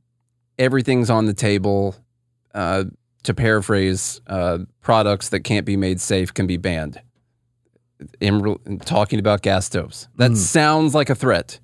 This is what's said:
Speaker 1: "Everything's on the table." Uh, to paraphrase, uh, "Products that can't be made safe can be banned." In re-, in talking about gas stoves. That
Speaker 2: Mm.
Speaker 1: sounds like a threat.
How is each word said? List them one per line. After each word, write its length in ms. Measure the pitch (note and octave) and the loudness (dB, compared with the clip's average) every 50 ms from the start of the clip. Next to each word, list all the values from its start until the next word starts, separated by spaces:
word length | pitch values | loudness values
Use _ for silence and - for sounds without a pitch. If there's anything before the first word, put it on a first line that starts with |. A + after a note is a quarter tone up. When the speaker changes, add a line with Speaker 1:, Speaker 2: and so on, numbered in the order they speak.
| _ _ _ _ _ _ _ _ _ _ _ - | _ _ _ _ _ _ _ _ _ _ _ 0
Speaker 1:
"Everything's 520 | B2+ C3 C3 C3+ A#2 C3+ C3 B2 A#2+ G#2+ | 0 2 2 0 0 2 2 2 2 2
on 160 | A#2 A2 A2 | 2 2 2
the 80 | G#2+ G2 | 0 -2
table." 600 | - - G#2 G2+ G2+ F#2+ G#2 G2+ G2 G2 G2 F#2+ - _ _ _ _ _ _ _ _ _ _ - | 0 0 0 0 0 0 0 0 0 0 -2 -4 -8 _ _ _ _ _ _ _ _ _ _ -8
Uh, 300 | G2+ F#2 E2+ F#2+ F#2+ G2 F#2+ - _ _ _ _ _ - | -6 -4 -2 -2 -2 -2 -4 -8 _ _ _ _ _ -6
to 100 | - F2+ | -4 -2
paraphrase, 840 | - A2 A2+ A2 G#2+ G2 - G#2+ G2 F#2+ F#2 F#2 F#2 - - - - _ | 0 2 2 2 2 2 0 0 2 2 2 0 -2 -4 -8 -10 -12 _
uh, 320 | - G2 F#2 F2 F2+ E2+ F2 F#2 - _ _ - | -8 -4 -2 -2 0 -2 -2 -6 -10 _ _ 0
"Products 480 | - A#2 A2 G#2 G#2 G2+ F#2+ - - | 2 4 4 4 2 0 -2 -2 -4
that 100 | - F#2+ | -4 -4
can't 240 | - - A2 G#2 - | -2 0 -2 -2 0
be 120 | - G2 G2 | 0 -2 0
made 200 | F#2+ F#2 F#2 F2+ | 0 0 -2 -4
safe 320 | - - G#2 F#2+ F#2 F2+ - | -2 -2 0 0 0 -2 -2
can 120 | - G2 | -4 -2
be 100 | F#2 F2+ F2 | -2 -2 -2
banned." 420 | F2+ F#2+ E2+ D#2+ D#2 D2 - - - _ _ _ _ _ _ _ _ _ _ _ _ _ _ _ _ _ _ - D2+ D2 _ - | -2 -4 -4 -4 -6 -8 -10 -14 -20 _ _ _ _ _ _ _ _ _ _ _ _ _ _ _ _ _ _ -20 -20 -20 _ -4
In 200 | - G2+ G2+ G#2 G2 | 0 2 2 2 2
re-, 140 | G#2+ G2 - - | 0 -2 -4 -6
in 120 | - G2+ - | -10 -10 -10
talking 380 | - - - G#2 G#2 - - G#2+ | -6 -2 0 2 2 2 0 0
about 220 | G2 G#2+ G#2 G2+ - | 2 2 0 2 2
gas 220 | G2+ F#2+ F#2 F#2+ | 0 0 0 -2
stoves. 420 | - - F#2+ D#2+ - - - - - _ | -2 -4 -6 -6 -6 -12 -18 -20 -12 _
That 160 | - A#2+ B2 A#2 | 2 2 2 4
Speaker 2:
Mm. 40 | |
Speaker 1:
sounds 580 | G#2+ F#2 E2 - E3 D3+ D3+ D#3 D#3 D#3 D3+ B2+ | 2 0 2 2 2 4 4 4 4 2 2 2
like 140 | D3+ C#3 - | 2 2 2
a 60 | C3 | 0
threat. 440 | - - C3 G2+ E2+ - - - - | 0 2 2 2 0 0 -6 -14 -20